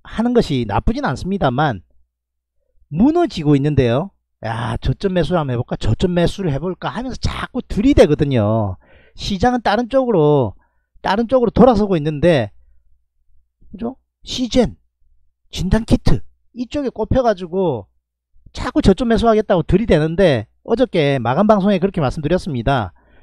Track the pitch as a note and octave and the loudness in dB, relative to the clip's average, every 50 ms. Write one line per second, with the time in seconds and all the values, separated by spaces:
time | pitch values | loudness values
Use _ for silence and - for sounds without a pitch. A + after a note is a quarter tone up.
0 | - - - - A3+ A#3+ B3 A#3 - - D3 B2+ A#2 G#2 G2 A2 - - A#3 C#4+ | -20 -10 -6 -4 -2 0 2 2 0 0 0 -2 -2 -2 -2 -2 0 0 -2 -2
1 | C#4 G3 C3 - - F3 G3 F#3+ F#3+ C3+ A#2+ C3 D#3 D3 A2 F2+ - _ _ _ | -4 -4 -4 -4 -6 -6 -4 -2 -2 -2 0 0 -2 -2 -2 -6 -10 _ _ _
2 | _ _ _ _ _ _ _ _ _ _ _ _ _ _ _ _ _ - C#3+ D#3+ | _ _ _ _ _ _ _ _ _ _ _ _ _ _ _ _ _ -8 -2 2
3 | A3+ D4 D#4 F4 F4 C4 - - D3 D3 D3 C3+ C#3 D3+ D3+ C#3 C3 A#2 A#2 C#3 | 2 2 4 2 0 -2 -2 -2 0 2 2 2 2 0 2 2 2 2 2 -2
4 | F3+ G3 _ _ _ _ _ - - A2 A2+ A2+ A#2 A#2 A#2+ - - C3 B2+ - | -4 -6 _ _ _ _ _ -10 -8 -8 -6 -6 -6 -6 -6 -4 -4 -4 -4 -2
5 | - G3 F#3 F3 D#3+ D3 F3+ E3+ D3+ C3+ B2 A#2 - - E3 - - G#2 - - | -4 -2 -2 -2 -2 0 0 -2 -2 -2 -4 -4 -6 -6 -6 -4 -2 -2 -2 0
6 | - F3+ F3 F3 E3+ D#3+ - - G3 E3 C#3 C#3 D#3 F#3+ F3 - - D3+ C3 G3 | 0 0 0 0 0 0 -2 -4 -4 -4 -4 -4 -4 -6 -8 -8 -8 -8 -8 -8
7 | B3+ B3+ - - - - - - - - - B3 - - - F3+ G#3+ C4+ D4 - | -8 -8 -8 -6 -4 -4 -4 -6 -10 -8 -8 -8 -8 -6 -2 0 2 4 6 6
8 | A#3+ D#3 D3 - D3+ C#3+ C3+ A#2 G#2 G#2 A2 A2+ G#2 G2 F#2 - _ _ _ - | 6 6 4 0 0 0 0 0 2 2 0 0 -2 -4 -6 -10 _ _ _ -20
9 | _ _ - - - - G3+ F3 G#3 B3 B3 B3 - G#3+ G3 A3 B3 G#3+ C4+ C4+ | _ _ -16 -10 -8 -6 -4 0 0 0 0 0 0 0 0 0 0 0 0 0
10 | C4 A#3+ A3 E3+ D3 D3 D3 C#3 B2 G2 - - _ _ _ _ _ _ _ _ | 0 2 2 4 4 4 4 2 0 -2 -4 -10 _ _ _ _ _ _ _ _
11 | - - F#3+ G#3+ A#3 G#3 C4 B3+ A#3+ G3+ - - G#3+ C4 A#3+ G3 G#3+ G3 F#3+ D#3+ | -4 -2 -2 -2 0 0 2 2 2 2 2 4 4 4 4 2 2 0 0 -2
12 | C#3+ D#3+ D3+ C#3+ C3+ F3 E3 C3+ G#2+ G#2 - - - _ _ _ _ _ _ _ | -2 -4 -4 0 2 2 2 2 0 -4 -8 -16 -20 _ _ _ _ _ _ _
13 | _ _ _ _ _ _ _ _ _ _ _ _ - - - F#3+ A#3 A#3 C4+ _ | _ _ _ _ _ _ _ _ _ _ _ _ -20 -20 -14 -10 -10 -10 -10 _
14 | _ _ _ _ - - - - B3+ A3 - B3+ A3 C3+ - _ _ _ _ _ | _ _ _ _ -14 -10 -8 -6 -4 -2 0 0 0 0 -2 _ _ _ _ _
15 | _ _ _ _ _ _ _ _ _ _ - - D#3 F#3+ G#3+ A3 A3+ - A#3+ - | _ _ _ _ _ _ _ _ _ _ -10 -6 -2 0 0 0 0 0 0 2
16 | - - - - - - _ _ _ _ - A#3 B3 - - D4 C#4+ A3+ - - | 4 4 4 4 2 -8 _ _ _ _ -10 -10 -10 -6 -6 -6 -6 -6 -6 -6
17 | A3 - - C4 B3+ A#3 G#3 F3 F#3 D#3+ E3 G3 F#3+ E3+ C3 A2 F#2+ _ _ _ | -4 -2 0 2 2 2 0 -2 -4 -6 -4 -2 -2 -2 -2 -4 -8 _ _ _
18 | _ _ _ _ _ _ _ - - - - - - F4 - D#4 - - F#3+ - | _ _ _ _ _ _ _ -20 -20 -16 -10 -8 -6 -4 0 2 4 4 4 4
19 | C4 A#3 A#3 G3 A3+ A#3 A3 G#3+ A3 - A3 E3+ D3+ - E3+ F#3 A#3 G3+ G3 D3+ | 2 0 0 2 2 2 2 2 0 0 0 0 0 2 0 0 2 2 2 2
20 | D3+ D#3+ E3 E3+ G3 E3+ C#3 A2 G2+ - _ _ - - A#3 A3+ B3 - - F3 | 2 0 0 2 2 2 2 0 -2 -6 _ _ -6 -4 -2 0 0 0 0 0
21 | C#3+ C#3+ C#3 C3 A2 A#2 B2+ D#3+ G#3 G#3+ A3 G3+ F3+ G#3 G3+ E3+ E3 G3 - F3+ | 0 0 0 0 -2 -2 0 2 2 2 2 2 2 2 0 0 0 -2 -2 -2
22 | C#3+ B2 - E3 C3+ D3 F3+ F#3 - - C#3 A#2+ G#2+ C3 C#3 B2+ G#2 F2 - _ | -2 -2 -4 -4 -4 -2 -2 -2 -2 -4 -6 -4 -2 0 0 -2 -2 -6 -10 _
23 | _ _ _ - | _ _ _ -20